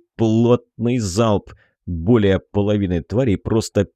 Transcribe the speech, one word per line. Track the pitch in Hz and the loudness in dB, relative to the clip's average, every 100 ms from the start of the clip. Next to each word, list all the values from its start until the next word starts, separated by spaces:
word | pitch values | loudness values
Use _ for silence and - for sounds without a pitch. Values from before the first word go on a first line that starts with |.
| _ - | _ -4
плотный | 113 110 120 120 - - 117 127 | 0 2 2 2 -2 -6 -4 -2
залп. | 101 92 113 101 - - _ _ - | -2 -2 0 0 -4 -20 _ _ -10
Более | 82 87 120 101 92 | -4 2 4 4 0
половины | - 104 101 104 95 87 | -2 -4 -2 -2 -2 -4
тварей | - 104 131 90 | -4 -4 -2 -2
просто | - 113 - - 98 | -2 -2 -2 -4 -4